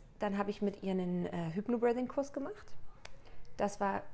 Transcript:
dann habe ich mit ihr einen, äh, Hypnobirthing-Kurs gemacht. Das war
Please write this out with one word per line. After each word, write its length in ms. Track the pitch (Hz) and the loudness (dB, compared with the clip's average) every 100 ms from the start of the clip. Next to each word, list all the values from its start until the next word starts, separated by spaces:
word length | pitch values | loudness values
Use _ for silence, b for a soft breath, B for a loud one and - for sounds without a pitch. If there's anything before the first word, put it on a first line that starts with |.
| - - | -12 -4
dann 200 | 208 196 | 0 2
habe 120 | 202 | 0
ich 120 | 208 | 2
mit 200 | 202 196 | 0 0
ihr 100 | 190 | 0
einen, 340 | 185 180 180 175 | 2 2 2 0
äh, 240 | 175 165 | 0 0
Hypnobirthing-Kurs 800 | 165 208 240 240 233 247 - 277 | 0 2 4 4 4 2 0 -2
gemacht. 420 | - 277 427 - - - B B B B B - - | -2 -6 -6 -4 -2 -2 B B B B B -4 0
Das 240 | 208 202 | 0 2
war 220 | 202 196 - | 0 0 -2